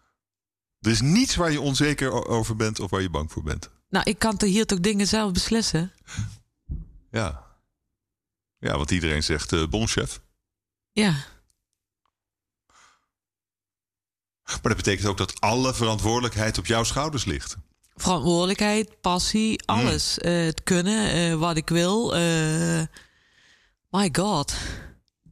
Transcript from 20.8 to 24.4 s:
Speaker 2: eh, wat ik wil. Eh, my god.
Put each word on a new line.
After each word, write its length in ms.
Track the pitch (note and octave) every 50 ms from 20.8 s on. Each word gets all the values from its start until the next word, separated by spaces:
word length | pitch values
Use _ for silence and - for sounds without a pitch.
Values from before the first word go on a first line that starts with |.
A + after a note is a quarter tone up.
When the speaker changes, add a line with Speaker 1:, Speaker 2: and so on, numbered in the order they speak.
| F3 G3 A3 A3 G#3 -
Speaker 2:
eh, 240 | - E3+ F3 E3+ E3
wat 220 | D#3 E3 F3 D#3+
ik 120 | D#3+ D3+ -
wil. 460 | E3 E3+ F3 F3+ G3+ A3+ A#3+ - -
Eh, 680 | E3+ E3+ E3 E3 E3 D#3 D#3 D#3 E3 E3+ E3+ E3 E3 D#3+ - - - - _ _ _ _ _ _ _ _ _ _ _ _ _ _ _ _ -
my 200 | - F#3+ G3+ F3
god. 420 | B2 - F#3 G#3+ G3 D3